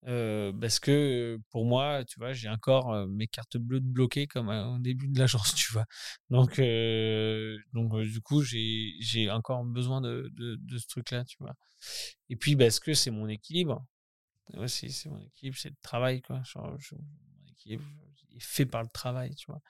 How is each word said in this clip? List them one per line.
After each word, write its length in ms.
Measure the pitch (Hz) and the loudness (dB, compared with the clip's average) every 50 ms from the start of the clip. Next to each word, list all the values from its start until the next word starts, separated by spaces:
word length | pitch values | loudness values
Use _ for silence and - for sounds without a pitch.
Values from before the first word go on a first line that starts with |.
| - | -6
Euh, 460 | - 123 120 120 110 107 107 104 101 95 101 | -4 -2 0 0 0 0 0 0 -2 -2 -2
parce 200 | 117 117 107 - | 0 0 0 0
que, 100 | - - | 4 6
euh, 480 | 143 147 147 143 131 120 120 117 117 113 107 _ | 6 6 6 4 2 2 0 -2 -4 -8 -10 _
pour 140 | _ 120 113 | _ 0 2
moi, 400 | 117 120 127 135 147 147 139 127 | 4 4 4 4 2 0 -2 -4
tu 140 | 117 - - | -6 -10 -10
vois, 140 | 117 123 135 | -8 -8 -6
j'ai 140 | 127 117 110 | -6 -6 -6
encore, 420 | 107 110 - - 135 131 127 127 | -6 -4 2 6 6 6 6 4
euh, 140 | 110 104 101 | 0 -2 -2
mes 200 | 95 98 104 110 | -2 -2 -2 -4
cartes 300 | 110 - - 113 - - | -4 -6 -8 -12 -6 -6
bleues 240 | 123 117 117 127 131 | -4 -4 0 -2 0
de 60 | 131 | 0
bloquées 400 | 127 127 123 131 120 - 143 143 | 0 2 4 4 4 4 0 -4
comme, 240 | 143 - 127 117 107 | -2 -2 -4 -2 -2
euh, 160 | 104 110 98 113 123 | -2 -2 -2 -2 -2
au 20 | 123 | -2
début 300 | 123 123 127 127 135 139 | -2 -2 -2 -2 -2 0
de 100 | 139 131 | 2 4
l'agence, 360 | 131 127 - 123 101 - - | 4 6 4 4 2 2 2
<laughs> 20 | |
tu 160 | - - - | 2 0 0
vois. 140 | 113 110 110 - - - - - - - _ _ | 2 0 -2 -2 -4 -14 -14 -12 -14 -14 _ _
Donc, 280 | 131 123 123 123 - - | 6 8 8 8 6 4
euh, 1000 | 135 123 117 113 113 113 113 110 110 110 110 110 110 110 110 110 110 110 110 107 107 _ | 2 4 4 2 2 2 2 2 2 2 2 2 2 2 0 0 -2 -6 -8 -10 -14 _
donc, 220 | 123 117 113 113 110 | -2 0 0 2 2
euh, 100 | 110 110 | 0 0
du 160 | 107 107 117 | 0 -2 -4
coup, 220 | 110 - 143 147 | -4 2 2 2
j'ai, 520 | 147 127 117 117 110 110 110 110 110 107 85 76 | 4 2 0 -2 0 0 0 -2 -2 -6 -8 -8
j'ai 300 | 110 113 113 113 110 104 | -6 -2 0 2 2 2
encore 340 | 98 113 110 - 131 123 120 | 2 0 0 0 -2 -2 -2
besoin 360 | 123 120 123 123 123 131 131 | -4 -2 -2 -2 0 0 -2
de, 280 | 131 120 120 117 127 123 - | -2 -2 -4 -4 -6 -8 -10
de, 220 | 110 117 120 113 107 | -10 -10 -8 -8 -8
de 180 | 98 - 127 120 | -8 -8 -8 -8
ce 80 | 113 - | -8 -8
truc-là, 360 | - - 120 - - 123 123 | -8 -8 -8 -4 -4 -4 -4
tu 120 | 123 - _ | -6 -10 _
vois. 140 | 143 - - - _ _ _ _ - - - - - - - _ _ _ | -14 -14 -14 -14 _ _ _ _ -16 -12 -10 -10 -10 -10 -12 _ _ _
Et 80 | - | -10
puis, 200 | 107 - - 147 | -4 2 2 6
parce 240 | 143 127 117 110 - | 8 8 8 6 4
que 140 | - - 156 | 0 2 2
c'est 160 | 139 - - | 2 2 2
mon 180 | 117 107 107 107 | 0 -4 -4 -4
équilibre. 560 | 107 104 _ - 156 170 180 156 127 - 131 - _ _ _ _ _ _ _ _ _ _ _ _ - | -6 -6 _ -4 0 0 0 2 0 -4 -6 -12 _ _ _ _ _ _ _ _ _ _ _ _ -10
Ouais, 140 | - 107 123 | -8 -6 -4
c'est, 200 | - - - - | -4 -6 -6 -8
c'est 180 | 139 - - 156 | -10 -10 -10 -10
mon 100 | 147 - | -12 -14
équilibre, 360 | 101 113 _ _ - 135 131 - | -14 -18 _ _ -12 -12 -10 -8
c'est 120 | - - | -10 -12
le 60 | 143 - | -12 -16
travail, 400 | _ - - 120 123 127 131 131 | _ -6 -2 0 2 2 0 0
quoi. 200 | 127 - - 131 131 | -4 -6 -6 -6 -6
Genre, 300 | - - - - - - 143 | -8 -10 -12 -10 -10 -10 -10
je, 160 | 143 - 151 | -12 -14 -16
mon 520 | 147 - 147 147 - _ - - 95 95 92 | -16 -16 -16 -18 -20 _ -20 -20 -20 -20 -20
équilibre 340 | - _ - - 107 - - - - - - - - _ _ _ - | -20 _ -14 -10 -10 -10 -10 -12 -16 -20 -20 -20 -20 _ _ _ -20
est 60 | 120 | -18
fait 240 | - - - - 143 | -14 -10 0 0 0
par 160 | 127 - 117 | 0 0 -4
le 60 | 117 113 | -6 -6
travail, 440 | _ - - 127 123 127 127 123 139 | _ -8 -6 -6 -4 -4 -6 -8 -10
tu 120 | - - - | -12 -14 -14
vois. 120 | 147 147 - | -14 -14 -14